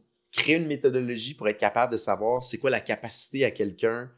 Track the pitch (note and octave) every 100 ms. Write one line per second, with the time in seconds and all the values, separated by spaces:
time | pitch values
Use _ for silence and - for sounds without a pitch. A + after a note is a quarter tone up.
0 | _ _ _ - C#3+ E3 D#3 C#3+ C#3 B2+
1 | B2 A#2 A#2+ B2+ G#2+ G#2 G#2 A#2 B2 A2+
2 | - F#2+ A2 B2 - A2+ C3+ A#2 - G#2+
3 | A#2 - - C3+ A#2+ - D3+ - A2+ A#2
4 | B2+